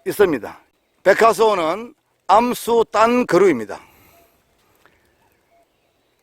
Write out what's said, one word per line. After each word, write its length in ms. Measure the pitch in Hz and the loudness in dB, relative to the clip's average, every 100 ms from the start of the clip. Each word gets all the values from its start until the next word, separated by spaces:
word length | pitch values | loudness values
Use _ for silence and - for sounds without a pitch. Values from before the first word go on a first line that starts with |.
| 185 | -12
있습니다. 540 | - 190 135 98 - _ _ _ _ | 0 0 0 -8 -18 _ _ _ _
백화소는 920 | 180 196 226 196 220 196 160 196 240 _ _ _ - | 0 2 2 2 0 0 -4 -6 -12 _ _ _ 0
암수 600 | 202 247 214 - 233 214 | 2 2 -4 -2 -2 0
딴 360 | 208 226 247 - | 0 0 0 0
그루입니다. 540 | 170 196 127 101 95 - _ _ _ _ _ _ _ _ _ _ _ _ _ _ _ _ _ _ _ _ _ _ _ | 2 2 0 -8 -16 -18 _ _ _ _ _ _ _ _ _ _ _ _ _ _ _ _ _ _ _ _ _ _ _